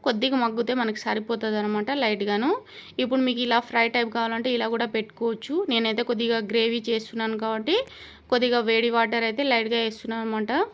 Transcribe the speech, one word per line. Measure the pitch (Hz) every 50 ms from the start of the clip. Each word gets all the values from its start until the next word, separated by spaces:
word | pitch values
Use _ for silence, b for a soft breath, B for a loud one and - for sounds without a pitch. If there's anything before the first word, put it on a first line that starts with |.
| -
కొద్దిగా | 277 233 208 240 269 269
మగ్గితే | 262 240 226 220 226 233 233 247
మనకి | 254 240 220 214 -
సరిపోతుంది | - 226 208 214 214 220 233 220 226 220 214 214
అనమాట | 208 208 214 208 208 -
లైట్గాను. | 277 285 240 220 214 196 202 208 208 208 240 302 392 508 B B B B B B B -
ఇప్పుడు | 254 233 262 262
మీకు | 262 254 247 240
ఇలా | 247 240 233 233
ఫ్రై | 240 - - 233 233 233
టైప్ | 233 247 233 226 214
కావాలంటే | 233 226 226 226 226 226 262 247
ఇలా | 233 226 226
కూడా | 233 226 233
పెట్టుకోవచ్చు. | 226 226 220 220 220 - - 233 233 226 226 - - 285 349 403 339
నేనైతే | 247 226 226 220 220 226
కొద్దిగా | 240 240 240 214 233 226 233 226
గ్రేవీ | 214 196 220 233 226 233 233 240 233 233
చేస్తున్నాను | 233 226 220 - - 226 220 220 220 214
కాబట్టి | 220 220 220 220 220 254 349 466 539 B B B B B B B B -
కొద్దిగా | 254 240 247 247 240 240
వేడి | 226 220 226 226 226 233
వాటర్ | 233 233 226 220 233 233 226
అయితే | 226 220 233
లైట్గా | 285 277 247 226 220 220 233
వేస్తున్నాను | 233 226 220 220 220 - 226 226 226
అనమాట. | 226 226 220 220 214 208 240 311 415 466